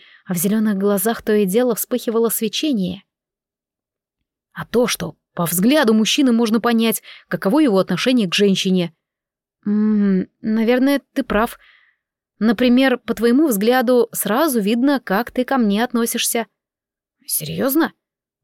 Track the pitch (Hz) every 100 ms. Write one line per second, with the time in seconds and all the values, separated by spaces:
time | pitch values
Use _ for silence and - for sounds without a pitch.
0 | - _ - 175 190 220 214 196 202 202
1 | 220 226 - 214 190 214 247 208 - 247
2 | - 226 233 - 220 - 311 226 185 190
3 | _ _ _ _ _ _ _ _ _ _
4 | _ _ _ _ _ - 156 233 240 -
5 | 165 - _ - 170 175 220 302 233 220
6 | 208 - 262 233 233 226 240 226 226 220
7 | - - - 175 190 285 294 190 180 175
8 | 247 254 185 196 202 185 190 185 165 -
9 | _ _ _ _ _ _ 208 214 214 208
10 | 202 185 - _ 220 220 226 254 269 277
11 | - - - 208 233 - _ _ _ _
12 | _ _ _ - 220 220 247 247 269 247
13 | - 226 233 254 320 196 220 254 247 247
14 | - - 196 233 320 240 196 233 277 277
15 | - 190 240 - 247 262 214 202 247 233
16 | 233 233 - 233 214 _ _ _ _ _
17 | _ _ - - 151 165 247 294 262 -
18 | _ _ _ _